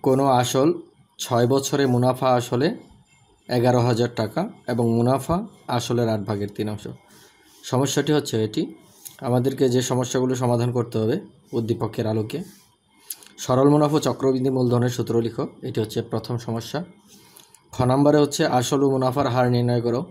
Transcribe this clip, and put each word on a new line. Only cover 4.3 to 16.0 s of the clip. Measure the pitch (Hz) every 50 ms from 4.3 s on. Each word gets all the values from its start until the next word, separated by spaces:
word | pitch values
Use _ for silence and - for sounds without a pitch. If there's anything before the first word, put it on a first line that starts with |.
| - 156 185 240 - - _
এবং | - 120 117 120 117 113
মুনাফা | 117 120 123 131 135 131 - 165 185 226 - - _ _
আসলের | - 131 120 - - 123 120 120 113
আট | 110 104 98 104
ভাগের | 107 101 104 101 -
তিন | - 104 107
অংশ। | 107 104 - 117 123 - _ _ - - - - _ _ _ _ _ - -
সমস্যাটি | - 131 123 139 - - 147 135 151 151
হচ্ছে | 147 135 - - 110 110
এটি, | 104 - - 165 - - - - - _ - - - - - 139
আমাদেরকে | 123 123 123 120 135 131 127 139 127
যে | 120 127
সমস্যাগুলো | 123 - 131 123 127 123 - 131 127 131 127
সমাধান | 123 127 120 120 117 120 123
করতে | 120 123 113 117 - 113
হবে | 110 110 139 202 - - - _ _ _ -
উদ্দীপকের | 120 113 107 113 - 120 104 - - 110
আলোকে। | 110 110 110 104 120 143 151 190 - - - _ _ _ _ _ _ _ _ _ - - - - - -
সরল | - - - 127 127 135 143
মুনাফা | 147 147 151 143 151 147
চক্রবৃদ্ধি | - 135 120 - 135 135 131 131 127 135 131
মূলধনের | 127 127 120 120 120 120 123 120
সূত্র | - 113 - 113 117 117
লিখো, | 113 - - 147 170 - - -
এটি | 123 117 117 110
হচ্ছে | 110 - 117